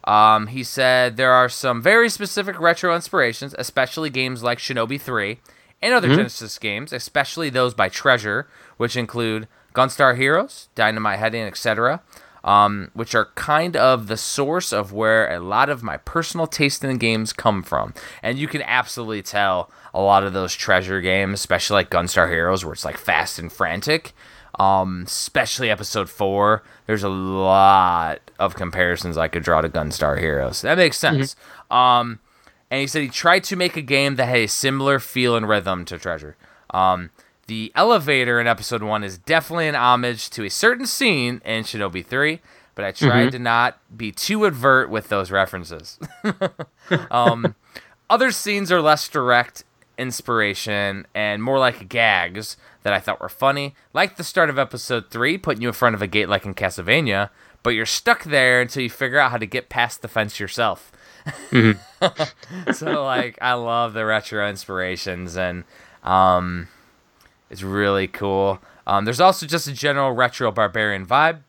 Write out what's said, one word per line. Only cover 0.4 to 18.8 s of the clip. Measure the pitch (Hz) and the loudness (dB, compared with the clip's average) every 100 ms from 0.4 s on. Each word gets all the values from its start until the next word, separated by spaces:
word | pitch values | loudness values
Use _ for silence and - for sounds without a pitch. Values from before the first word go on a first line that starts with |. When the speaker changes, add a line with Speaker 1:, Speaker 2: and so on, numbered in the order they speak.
| 107 | 0
Speaker 1:
he | 131 | -10
said, | 123 - 131 127 123 | -8 0 2 4 2
"There | 113 131 | 2 4
are | 127 127 | 6 4
some | - 131 117 | 0 -4 0
very | 147 226 233 | 4 4 4
specific | 214 202 208 196 175 | -2 -6 -4 -6 0
retro | 170 170 180 | 0 2 0
inspirations, | 170 - 185 120 113 139 - | -2 -2 0 0 -2 -12 -10
especially | 123 - 127 - 156 | -4 -2 -2 -4 -6
games | 127 131 123 | -4 -4 -4
like | 120 120 | -4 -4
Shinobi | - 123 113 139 | -4 -4 -4 -6
three | - 117 101 120 _ _ _ _ | -6 -4 -4 -8 _ _ _ _
and | 220 | 0
other | 247 127 | 2 4
Speaker 2:
Mm-hmm. | 151 | 2
Speaker 1:
Genesis | 208 - 110 - | 2 -6 -14 -8
games, | 110 104 147 | -6 -6 -8
especially | 123 - 147 135 - 156 | -10 -4 -2 -2 -4 -2
those | 127 123 | 0 0
by | 107 95 | 0 -2
Treasure, | - 135 120 107 107 143 - - - | 2 2 2 2 -4 -6 -18 -20 -4
which | 120 127 | -4 -2
include | 113 120 113 110 110 _ _ | -6 -4 -4 -4 -8 _ _
Gunstar | 123 131 - 135 120 | 0 0 4 4 4
Heroes, | 135 160 269 - - | 2 2 0 -10 -12
Dynamite | - 110 110 107 98 | 0 0 2 -2 0
Headdy, | 110 117 | -2 -2
et | 107 | -6
cetera, | - 120 107 120 165 _ - - - | -4 -2 0 0 -2 _ -20 -20 -8
um, | 85 104 104 101 92 | 4 6 6 2 -8
which | 107 113 | -10 -2
are | 113 104 | -2 -2
kind | - - 151 175 143 | -6 0 0 2 4
of | 131 127 104 | 4 4 -2
the | 110 | -6
source | - - 139 175 - | -4 -2 -2 -2 -2
of | 104 101 | -4 -4
where | 101 110 110 71 | -2 2 2 2
a | 87 | -4
lot | 90 107 139 | -2 0 0
of | 131 | -2
my | 113 69 | -6 -8
personal | - 165 165 175 160 | -6 -6 -4 -4 -4
taste | - 143 - | 0 -2 0
in | 139 127 | -4 0
games | 117 110 110 | 0 0 -4
come | - 113 101 | -8 -8 -8
from." | - 69 52 - - - | -4 -4 -4 -10 -18 -10
And | 110 131 | -8 -6
you | 147 | -6
can | 151 | -8
absolutely | 73 123 | -4 -4